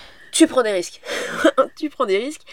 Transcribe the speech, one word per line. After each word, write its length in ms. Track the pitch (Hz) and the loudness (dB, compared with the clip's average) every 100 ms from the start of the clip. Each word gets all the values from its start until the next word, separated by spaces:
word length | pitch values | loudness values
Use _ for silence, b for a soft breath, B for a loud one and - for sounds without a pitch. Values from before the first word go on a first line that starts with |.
| B B B | B B B
Tu 160 | - 320 | 4 4
prends 140 | 254 | 4
des 80 | 220 | 0
risques. 300 | 190 175 - B B B B | -2 -4 -12 B B B B
<laughs> 380 | 320 - - - | 2 2 -2 -2
Tu 120 | 302 | -10
prends 160 | - 233 | -4 -2
des 120 | 190 | 0
risques. 260 | 254 302 - | -2 -10 -18